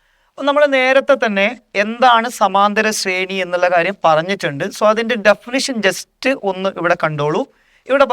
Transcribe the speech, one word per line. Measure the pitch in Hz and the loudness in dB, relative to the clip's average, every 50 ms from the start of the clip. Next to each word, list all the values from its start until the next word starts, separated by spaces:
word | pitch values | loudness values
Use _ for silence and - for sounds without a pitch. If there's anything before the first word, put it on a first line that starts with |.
| _ _ _ _ _ _ | _ _ _ _ _ _
അപ്പോൾ | _ - 269 285 | _ -4 -2 0
നമ്മൾ | 277 294 294 285 269 | 2 2 2 2 2
നേരത്തെ | 262 254 262 262 269 262 - 277 269 254 | 2 2 2 2 2 2 2 2 0 0
തന്നെ | 220 202 196 196 220 247 - _ _ - 196 202 | -2 0 0 0 -2 -2 -6 _ _ -4 -4 -2
എന്താണ് | 214 233 247 262 254 240 226 226 247 - - | -2 -2 2 4 4 4 4 2 0 -2 0
സമാന്തര | 214 190 190 196 202 208 202 214 214 214 208 - | 0 2 2 2 2 2 2 0 0 0 -2 -2
ശ്രേണി | - 190 185 185 185 180 190 190 180 | -4 -4 -4 -4 -4 -4 -4 -4 -4
എന്നുള്ള | 175 180 175 180 180 180 | -4 -2 0 0 2 2
കാര്യം | 170 170 185 202 - - | 2 0 0 -2 0 2
പറഞ്ഞിട്ടുണ്ട്. | 165 156 156 165 185 202 185 - 156 139 139 180 196 - - | 2 2 2 2 -2 -4 -4 -4 -6 -6 -6 -6 -8 -4 0
So | 220 208 214 | 2 2 2
അതിൻ്റെ | 220 233 226 247 220 190 214 | 2 0 -2 -4 0 2 2
ഡെഫിനിഷൻ | 202 - - 240 247 269 254 - 262 226 196 | 2 2 -2 -6 -4 -4 -4 -4 -4 -2 -2
just | 190 180 - - - _ _ - 262 269 - - 196 | -2 -2 -2 -6 -16 _ _ -4 -2 -2 -2 -2 -4
ഒന്ന് | 185 185 190 196 - 185 170 | -4 -2 -4 -6 -4 -2 -2
ഇവിടെ | 170 175 - 165 | 0 0 0 -2
കണ്ടോളൂ. | 156 151 147 147 151 160 214 277 - _ _ _ _ _ _ _ - | -2 -2 -2 -2 -2 -2 -2 -4 -6 _ _ _ _ _ _ _ -2
ഇവിടെ | 262 277 277 247 | 2 2 2 2